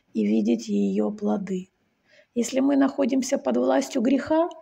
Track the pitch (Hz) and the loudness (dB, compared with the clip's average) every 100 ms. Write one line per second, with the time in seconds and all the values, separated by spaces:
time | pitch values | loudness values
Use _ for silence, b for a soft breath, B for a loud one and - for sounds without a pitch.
0 | _ 220 - 226 - 117 107 202 202 202 | _ -2 0 2 2 0 0 0 0 0
1 | 208 208 208 208 185 185 185 _ _ _ | -2 -2 -2 -2 -4 -6 -8 _ _ _
2 | b b b 240 226 254 277 277 269 - | b b b -6 -2 0 2 4 2 0
3 | 254 269 - 277 - 233 262 - 262 277 | 0 0 -2 -2 0 0 2 2 0 -2
4 | 220 277 - 311 339 - | 2 2 2 0 0 -4